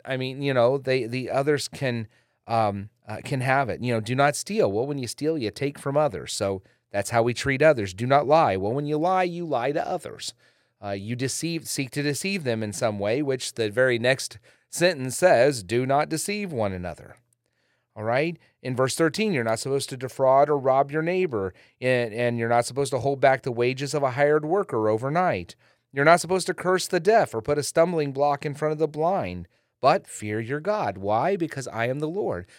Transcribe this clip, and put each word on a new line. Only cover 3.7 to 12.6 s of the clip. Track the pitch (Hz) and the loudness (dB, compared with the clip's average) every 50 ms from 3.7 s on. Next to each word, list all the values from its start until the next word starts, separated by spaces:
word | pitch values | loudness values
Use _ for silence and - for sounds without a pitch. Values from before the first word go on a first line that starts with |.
| 87 - | -4 -4
You | 120 123 117 | -2 -2 0
know, | 113 | 0
"Do | 107 110 127 | -2 0 2
not | 131 139 147 143 | 2 2 2 2
steal." | - - - 202 226 170 104 | -2 -6 -4 0 2 2 2
Well, | 98 107 127 | 2 0 -2
when | 143 147 143 | -2 -4 -6
you | 123 | -6
steal, | 113 - - 143 156 165 151 | -8 -6 -4 -2 -2 -2 -2
you | 117 104 | -2 -4
take | - - 139 143 143 - | -4 -4 -6 -6 -6 -6
from | - 139 139 | -6 -2 0
others. | 147 151 139 101 78 64 - - | 0 0 0 -2 -6 -8 -8 -6
So | - 104 98 98 92 - _ _ _ _ _ | -2 -2 -2 -2 -4 -8 _ _ _ _ _
that's | - 101 101 - | -6 -6 -4 0
how | 120 120 | 2 2
we | 113 123 | 2 2
treat | 120 - - 135 135 123 | 0 -2 -2 -2 2 4
others. | 147 160 151 120 101 92 90 | 4 4 4 4 0 -4 -4
"Do | 95 120 | -4 0
not | 127 135 143 131 | 2 2 2 4
lie." | 120 151 165 156 117 98 | 4 4 4 4 4 2
Well, | 92 95 104 | 0 0 -2
when | 123 143 147 | -2 -2 -4
you | 147 151 151 | -2 -2 0
lie, | 160 180 190 185 | 0 0 2 2
you | 185 180 170 175 175 | 0 -2 -4 -6 -4
lie | 160 143 117 117 139 | -2 -2 -2 0 -2
to | 147 139 - - | -2 -2 -2 -4
others. | 180 170 - - - - - - - _ _ _ _ _ _ _ _ _ 104 | -6 -6 -8 -10 -14 -12 -12 -12 -14 _ _ _ _ _ _ _ _ _ -8
Uh, | 101 | -8
you | 101 98 98 110 120 | -8 -6 -6 -6 -6
deceive, | 120 135 127 - - - 170 170 160 - | -4 -4 -4 -4 -4 -4 -4 -4 -6 -6
seek | - - - 139 127 | -6 -6 -4 -6 -4
to | - 147 | -4 -4
deceive | 143 147 139 - - 190 196 196 147 | -2 -2 -2 -2 -2 -4 -4 -2 -2
them | 127 113 110 | -2 -2 -2